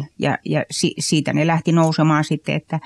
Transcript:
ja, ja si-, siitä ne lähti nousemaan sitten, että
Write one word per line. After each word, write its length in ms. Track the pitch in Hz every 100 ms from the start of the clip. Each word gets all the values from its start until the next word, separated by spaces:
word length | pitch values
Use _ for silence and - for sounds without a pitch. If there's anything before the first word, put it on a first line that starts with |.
| 147 -
ja, 180 | 143 - -
ja 180 | 151 -
si-, 240 | - 165 -
siitä 340 | - 160 139
ne 140 | 147 160
lähti 240 | 165 175
nousemaan 520 | 165 160 156 156 151
sitten, 320 | 151 151 - 147
että 240 | - 160